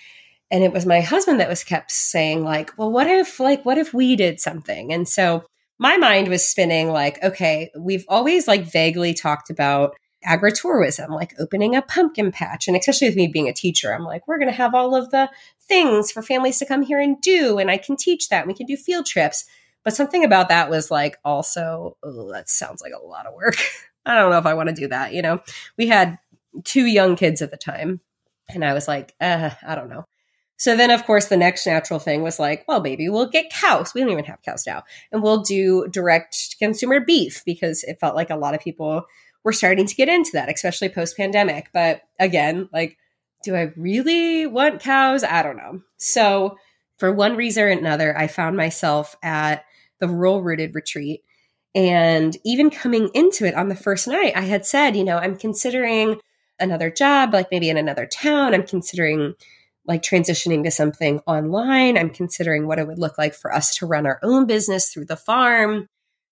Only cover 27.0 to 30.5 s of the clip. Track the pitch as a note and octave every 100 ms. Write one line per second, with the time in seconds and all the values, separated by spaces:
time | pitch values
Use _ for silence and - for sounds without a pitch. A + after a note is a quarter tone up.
27 | F#3+ F3 F3 D#3 D3 D3 - C3+ D#3 F#3
28 | - _ _ _ - F3+ D3+ C#3 D3 C#3+
29 | C#3 _ E3+ E3+ D#3+ - - D3+ B2 A#2+
30 | E3+ _ _ _ _